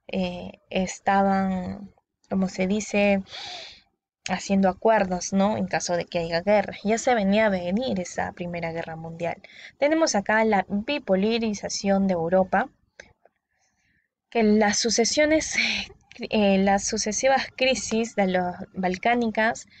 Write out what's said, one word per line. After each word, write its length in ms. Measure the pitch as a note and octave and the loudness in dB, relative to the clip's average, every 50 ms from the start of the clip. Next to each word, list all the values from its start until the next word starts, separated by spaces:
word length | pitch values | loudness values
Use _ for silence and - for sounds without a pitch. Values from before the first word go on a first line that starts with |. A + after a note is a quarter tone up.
| _ | _
eh, 460 | - - F#3+ F#3 F3+ F3+ F3+ F3+ F#3+ - - _ - | -8 -6 -4 -4 -4 -6 -8 -12 -14 -16 -18 _ -6
estaban, 1200 | - F#3 F#3 F3+ - - - G#3 G3 G3 G3 G3 G3 G3 F#3+ F#3+ F#3 F#3 F3+ F#3 G3 G3+ G3+ F#3+ _ _ _ _ _ _ _ - | -4 -2 -2 -4 -6 -6 -2 2 2 4 4 4 2 2 0 0 -2 -4 -4 -6 -10 -10 -14 -18 _ _ _ _ _ _ _ -4
como 200 | G3 F#3+ F#3+ F#3 | -2 -2 -2 -2
se 180 | - - F#3 | -2 -2 -2
dice, 560 | F#3 G3+ G#3+ G3+ - - G#3 G3+ G3+ G3 G3 F#3+ - - - - - - - - - - - _ _ _ _ _ _ _ _ - | 0 0 -2 -2 -2 0 2 2 4 2 0 -2 -6 -14 -16 -14 -14 -14 -14 -16 -18 -20 -20 _ _ _ _ _ _ _ _ -8
haciendo 400 | - F#3 F3+ - - G3 G3 F#3+ | -6 -6 -6 -2 0 2 2 2
acuerdos, 640 | F#3 F3+ - - A3 A3 G#3+ G3 F#3 F3+ F3 - - | 2 0 2 2 4 4 4 2 0 -2 -6 -4 -2
¿no? 260 | G3 G3 F#3+ G#3 A3 | 0 0 2 2 0
En 100 | A3+ F#3+ | -2 -4
caso 280 | F3+ - D#3+ - - F3 | -2 -2 -4 -2 -2 -2
de 100 | F3 E3 | -2 -4
que 140 | - - F3 | -4 -4 -4
haya 220 | E3 E3 E3 E3 | -4 -2 -2 -2
guerra. 340 | F3 G3+ G#3 G#3 G3 G3 F#3 - - | 2 2 2 2 2 -2 -6 -6 -2
Ya 140 | G3+ A3 | -2 -2
se 180 | A3 - C4+ B3 | 0 2 0 2
venía 300 | A3+ G3 F#3+ G3+ G#3+ A3 | 2 2 2 2 4 2
a 40 | G#3+ | 2
venir 500 | G3 F3+ F3 F3 F#3 A3 C4 B3+ G3+ F#3 | 2 0 -2 -2 -2 -2 -2 -2 -4 -4
esa 320 | F3 - - - F3+ F3+ F#3+ | -6 -6 -6 -6 -6 -6 -6
Primera 380 | - F3+ F3 F3 E3+ E3+ E3 | -10 -10 -8 -8 -6 -6 -6
Guerra 240 | E3 E3 E3 E3 D#3+ | -6 -6 -8 -10 -10
Mundial. 460 | D#3+ E3 E3 E3 E3 E3+ E3 E3+ - _ - - - - - _ | -12 -12 -12 -10 -6 -6 -6 -6 -8 _ -20 -20 -20 -20 -14 _
Tenemos 380 | - C#4 D4 D#4 D#4+ D#4+ D4 - | 0 0 2 4 4 2 2 2
acá 280 | G#3 G3 - G#3+ A3 A3+ | 0 0 2 2 2 4
la 220 | A3 G#3 F#3+ F#3 | 4 2 2 0
bipolarización 1400 | - G3+ G3+ G#3+ - D4 D4 - - F#3+ F#3+ F#3+ A3 A#3 A#3 A3+ A3 G#3 - - E3+ - - - G3 G3 G3 G3 | 0 -4 -4 -2 -2 -4 -4 0 0 2 2 2 2 0 0 0 -2 -4 -4 -8 -8 -8 -4 0 2 2 2 2
de 60 | F#3+ F#3 | 2 0
Europa, 560 | E3+ E3 E3+ F3+ F#3+ F#3 F#3 - F#3+ B3 C#4 _ _ _ _ _ - - _ _ _ _ _ _ _ _ _ _ _ _ _ _ _ _ _ _ _ _ _ _ _ _ _ | 0 0 2 2 2 2 2 2 0 -2 -2 _ _ _ _ _ -20 -20 _ _ _ _ _ _ _ _ _ _ _ _ _ _ _ _ _ _ _ _ _ _ _ _ _
que 140 | - A3+ G#3+ | 0 2 4
las 360 | G#3+ G#3 G#3+ A3 G3+ G3+ - | 4 6 6 4 4 2 0
sucesiones, 760 | - A#3 G#3+ - A3+ A3 - D4+ D4+ D4+ D#4 D#4 D4 - - - - - - - - - - _ _ _ - - A#3+ - | 0 0 2 2 0 2 2 2 2 4 4 2 0 0 -2 -2 -2 -2 -2 -4 -8 -10 -16 _ _ _ -16 -12 -8 -2
eh, 280 | - A3 G#3 G3 G3 | 0 2 4 4 4
las 280 | F#3+ G3 G3+ G3 G3+ - | 4 4 4 2 2 0
sucesivas 640 | - A3+ G#3 - A3 G#3 - - C4+ C4+ C4 - - - | -2 -4 -4 -4 -4 -2 0 2 2 2 2 0 -4 -4
crisis 600 | - C4 C4 B3+ - - - A3 A3 A#3 A3+ - | -2 0 0 0 0 -2 -2 -2 -2 -2 -2 -2
de 120 | - G3 | -2 0
los 280 | F#3 F3+ F#3 F3+ F3+ F3+ F3+ F#3+ - - | 2 2 0 0 -2 -6 -8 -14 -12 -6
balcánicas 960 | F#3 F#3 F3+ F3+ F3+ - A#3 A#3+ B3 A#3 A3+ G#3 A3+ G#3+ - - - - _ _ - | -4 -2 -2 -2 0 0 0 2 2 0 0 0 0 0 0 0 -4 -10 _ _ -20